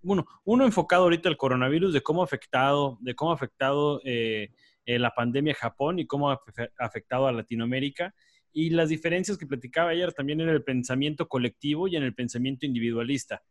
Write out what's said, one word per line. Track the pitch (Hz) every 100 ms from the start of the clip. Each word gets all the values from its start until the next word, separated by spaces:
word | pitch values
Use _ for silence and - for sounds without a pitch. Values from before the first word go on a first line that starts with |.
bueno, | 175 196 - - -
uno | 240
enfocado | 262 196 160 180
ahorita | 180 170 175
al | 151
coronavirus, | 135 127 127 156 190
de | 147
cómo | - 160
ha |
afectado, | 180 131 - 127 135 143 143 123
de | 127
cómo | 120 156
ha | 165
afectado, | 127 _ 135 143 147 143 135
eh, | 120 113 110 101 _ _ _ -
eh, | 120
la | 120
pandemia | - 120 127 151
a | 139
Japón | 117 - 143 180
y | 147
cómo | 143 143
ha | 135 -
afe-, | 113 117 _
afectado | 117 113 - 127 135
a |
Latinoamérica. | 117 107 117 117 131 139 - 180 _ _ _ _
Y | 151 160
las | 165 160
diferencias | 160 165 175 185 202
que | 143
platicaba | 135 123 160 170
ella | 165 180
también | 160 139 151
era | 165
el | 156
pensamiento | - 127 123 131 143 151 -
colectivo | 131 120 - 147 147 190
y | 170
en |
el | 131 110
pensamiento | 123 120 131 135 147
individualista | 120 117 117 117 139 - 104 _